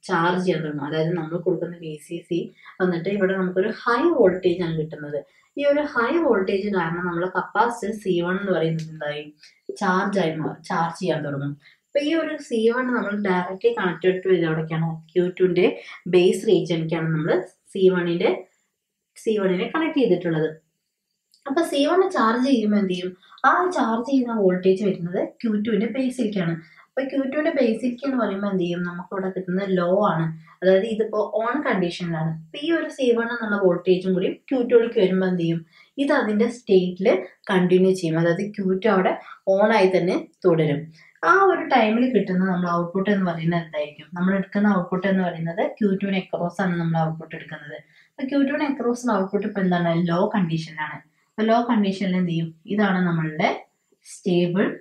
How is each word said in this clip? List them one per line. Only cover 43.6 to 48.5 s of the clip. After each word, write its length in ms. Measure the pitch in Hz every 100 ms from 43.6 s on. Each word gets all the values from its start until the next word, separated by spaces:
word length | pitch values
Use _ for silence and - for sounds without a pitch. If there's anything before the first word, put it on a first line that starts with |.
| 165
എന്തായിരിക്കും? 420 | 151 147 - - 180
നമ്മൾ 120 | 185 196
എടുക്കുന്ന 360 | 190 202 208 185
output 300 | 175 185 196
എന്ന് 120 | 190 180
പറയുന്നത് 360 | 165 165 170 - -
ക്യു 120 | 208 190
ടുവിന് 180 | 196 190 -
across 300 | 180 175 170 190
ആണ് 100 | 170
നമ്മൾ 160 | 165 160 160
output 280 | 160 160 160
എടുക്കുന്നത്. 380 | - 156 147 156 - _ _
അപ്പൊ 120 | - 269
ക്യു 100 | 285 277